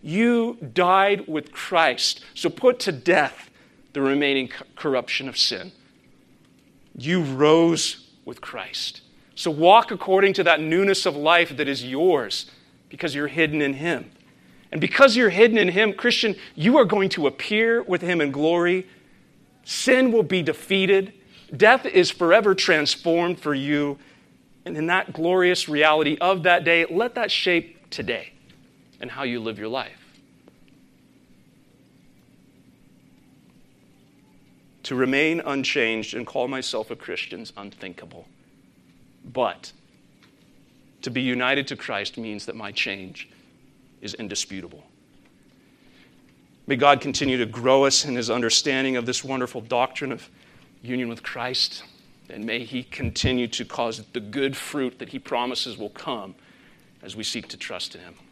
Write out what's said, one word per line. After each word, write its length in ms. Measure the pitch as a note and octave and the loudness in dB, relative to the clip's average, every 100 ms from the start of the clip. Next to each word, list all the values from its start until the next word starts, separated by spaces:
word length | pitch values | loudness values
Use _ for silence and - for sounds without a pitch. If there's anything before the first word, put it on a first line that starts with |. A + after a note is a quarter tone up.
You 540 | - F3+ A#3 A#3+ A#3 A#3+ C#3 | -4 0 2 2 0 -6 -4
died 540 | F3 F3+ F#3+ G3 G3+ - | 2 4 4 4 2 -2
with 240 | D#3 - | -6 -8
Christ, 680 | - - E3+ D#3 A#2 - - - | -14 -2 2 2 2 -4 -4 -12
so 140 | - E3+ | -4 -4
put 300 | - B3+ B3 | 2 2 2
to 100 | - | -4
death 580 | C#3 E3+ E3+ C3+ - - _ _ _ _ | -2 2 4 2 -4 -20 _ _ _ _
the 80 | C#3+ | -2
remaining 480 | C#3 C#3 C#3+ C3+ B2 | 0 2 2 0 -2
co-, 160 | - - | -12 -18
corruption 520 | - D3+ C3 A#2+ - C3+ | -6 -2 -2 -2 -8 -6
of 100 | - | -2
sin. 340 | - G2 F#2 - _ _ _ _ _ _ _ _ _ _ _ | -2 -2 -12 -20 _ _ _ _ _ _ _ _ _ _ _
You 280 | C3+ C3 F3+ | -10 -2 0
rose 840 | D3 C3 D3 E3 E3+ D#3+ - - _ _ | 0 2 6 6 6 2 -2 -8 _ _
with 180 | - B2 | -18 -16
Christ. 600 | - A#2+ F#2 - - - _ _ _ | -14 -12 -10 -10 -10 -12 _ _ _
So 160 | - E3+ | -6 -4
walk 400 | D3 E3+ A3 A3+ | 4 8 8 6
according 440 | F#3+ - F#3+ G3 | -8 2 4 4
to 100 | F#3+ | 4
that 160 | E3+ D#3 | 2 2
newness 480 | D#3 E3+ G3 F#3+ F#3+ | 2 2 2 2 0
of 80 | |
life 420 | D3 D3+ E3+ E3 C#3 | 0 4 4 2 -2
that 100 | C#3 | -4
is 160 | C3+ | -4
yours 600 | B2 C3+ F3+ D3+ G#2+ - - - _ _ _ | -6 0 2 2 0 -8 -10 -20 _ _ _
because 260 | - E3 | -8 -6
you're 120 | C#3 D3 | -4 -4
hidden 320 | D3+ D#3+ D3+ | 0 0 2
in 140 | C#3+ | -2
him. 380 | C3+ E3+ C#3+ - _ _ _ _ - _ | -2 -4 -4 -8 _ _ _ _ -20 _
And 80 | D#3 | -6
because 380 | - - C4+ A3+ | -2 6 6 6
you're 140 | A3+ | 2
hidden 260 | F3 A#3 A3 | 6 6 6
in 120 | F#3 | 2
him, 240 | F3+ A3 | 2 0
Christian, 420 | G3 A#3+ A#3 A3 - - | 0 0 0 -2 -4 -12
you 240 | - E3+ C#4+ | 0 4 6
are 80 | |
going 240 | G#3 G#3 G3 | 6 4 0
to 160 | - | 0
appear 560 | - - - G#3+ A3+ A#3 | -2 -2 -2 0 2 2
with 220 | - F3 | 0 -2
him 180 | F3 E3+ | 0 0
in 80 | D3 | 0
glory. 560 | C#3 D#3+ F3 F3 F#3 F#3 - _ _ _ _ _ _ | 0 2 2 2 0 -4 -20 _ _ _ _ _ _
Sin 480 | - - B3+ B3+ C4 | -10 -2 2 4 6
will 100 | A3+ | 4
be 220 | D#3 F#3 | 2 0
defeated. 680 | D#3 D3+ - G3 F#3+ G3 G3 - _ - - C3 | 0 -4 0 2 4 4 2 -14 _ -20 -14 4
Death 300 | G#3 B3+ - | 6 6 4
is 240 | F#3 E3+ | 4 4
forever 420 | - E3+ G3+ G#3 | 2 4 6 6
transformed 840 | F#3+ - D#3 D3 - E3+ E3+ F3 F3 | 2 4 2 2 -2 0 0 0 -2
for 160 | D3+ | -4
you. 420 | C#3 C#3+ D3 D3 C#3 - _ _ _ _ _ | -2 0 0 -2 -6 -16 _ _ _ _ _
And 140 | F3+ D#3 | -10 -4
in 80 | |
that 260 | D#3+ F#3 F#3+ | 0 0 -2
glorious 560 | D3+ E3 F#3 F3+ F3+ - | -4 0 2 2 0 -2
reality 500 | D3 D#3 D#3 D3+ D3+ | 2 4 4 0 0
of 220 | F3 F#3+ | 0 2
that 200 | F3 F3 | 2 2
day, 220 | E3 E3+ | 4 2
let 300 | E3 F3 A#3+ | 2 -2 -2
that 160 | A#3+ G#3 | -4 -4
shape 580 | - F#3 E3+ E3 - _ | -2 0 0 -2 -20 _
today 440 | - A2+ A2 - _ _ - _ _ _ _ | -10 -6 -8 -10 _ _ -20 _ _ _ _
and 100 | - | -14
how 140 | C3 | -8
you 160 | C3+ A#2+ | -6 -6
live 180 | A2+ G#2 | -8 -8
your 100 | A2 | -8
life. 300 | C3 A2 - - - _ _ _ _ _ _ _ _ _ _ _ _ _ _ _ _ _ _ _ _ _ _ _ _ _ _ _ _ _ _ _ _ _ _ _ _ _ _ _ _ _ _ _ _ _ _ | -8 -10 -16 -20 -20 _ _ _ _ _ _ _ _ _ _ _ _ _ _ _ _ _ _ _ _ _ _ _ _ _ _ _ _ _ _ _ _ _ _ _ _ _ _ _ _ _ _ _ _ _ _
To 120 | - | -6
remain 460 | B2+ C3 C#3 D#3 E3 | 0 2 4 2 0
unchanged 720 | - C#3 B2+ C#3+ A2+ A2 G#2+ | -4 -4 -2 0 0 -2 -6
and 140 | - A2+ | -10 -8
call 200 | - B2+ | -6 -4
myself 440 | C3 B2 A2+ A2 | -6 -6 -8 -8
a 40 | |
Christian 460 | A#2 - F2+ - F2+ | -12 -10 -10 -10 -12
is 120 | A2 G2 | -16 -16
unthinkable. 720 | G2+ - F#2+ E2+ E2 E2+ - _ _ _ _ _ _ _ _ _ | -18 -16 -16 -16 -20 -20 -20 _ _ _ _ _ _ _ _ _
But 480 | - B2+ A2 E2+ - _ _ _ _ _ _ _ _ _ _ _ _ _ | -10 -4 -4 -4 -18 _ _ _ _ _ _ _ _ _ _ _ _ _
to 80 | - | -8
be 120 | A#2+ | -4
united 460 | C3 B2 B2+ C#3 C3+ | -4 0 0 0 -4
to 80 | |
Christ 420 | B2+ - G#2 G2+ - | -10 -8 -8 -8 -10
means 280 | A2+ G#2 | -12 -12
that 100 | - | -12
my 160 | A2 G2+ | -12 -10
change 580 | G2+ - G2 F#2 - - _ _ _ _ _ _ _ | -6 -6 -6 -12 -18 -20 _ _ _ _ _ _ _
is 120 | G#2 | -14
indisputable. 680 | - G#2+ G2+ - F#2+ F2 D#2+ _ _ _ _ _ _ _ _ _ _ _ _ _ _ _ _ _ _ | -12 -10 -8 -8 -12 -16 -20 _ _ _ _ _ _ _ _ _ _ _ _ _ _ _ _ _ _
May 100 | - | -6
God 260 | B2 C#3+ C#3 | 2 4 4
continue 360 | C#3+ C3 C#3 B2+ | 0 -4 -2 -2
to 80 | |
grow 400 | A2 A2 B2 C3+ | -4 -2 2 4
us 200 | C#3 - | 4 2
in 100 | D3 | -2
his 140 | B2 A#2 | -6 -4
understanding 680 | B2+ A#2 - D3+ C3 C3+ | -2 0 0 0 -2 -2
of 100 | B2+ | -4
this 180 | A#2+ A#2+ | -4 -8
wonderful 380 | C3 C3 B2 B2 | -8 -6 -6 -10
doctrine 500 | A2 B2 B2+ - C3+ | -6 -2 -2 -4 -10
of 160 | A2+ - _ _ - _ _ | -10 -14 _ _ -20 _ _
union 280 | A#2+ B2+ A#2+ | -8 -6 -6
with 120 | A#2 | -10
Christ, 600 | - B2+ B2 C3 - - - _ _ - _ | -12 -10 -6 -4 -6 -8 -20 _ _ -20 _
and 120 | A2 | -12
may 200 | A2+ A#2 | -8 -6
he 180 | A#2 B2+ | -6 -12
continue 640 | A#2+ - - - C3 B2+ A#2 | -12 -10 -8 -4 -2 -2 -4
to 140 | - | -6
cause 380 | - - A#2 A2 G#2 | -10 -6 -6 -8 -12
the 60 | B2 | -14
good 380 | G#2 C3+ C3+ C3 | -10 -6 -6 -6
fruit 400 | - D3 B2+ - | -10 -6 -6 -8
that 120 | B2 | -16
he 100 | C3+ | -16
promises 580 | - B2 B2 A#2+ C3 G2+ | -6 -4 -4 -6 -8 -10
will 120 | G#2 | -14
come 440 | - - A#2 F#2+ - _ _ _ _ _ _ | -12 -10 -10 -12 -20 _ _ _ _ _ _
as 120 | - | -16
we 80 | G#2+ | -10
seek 240 | G#2+ A#2 - | -8 -8 -12
to 80 | F#2+ | -16
trust 360 | - F2+ - | -12 -10 -12
in 80 | - | -14
him. 140 | F2 E2+ _ | -20 -20 _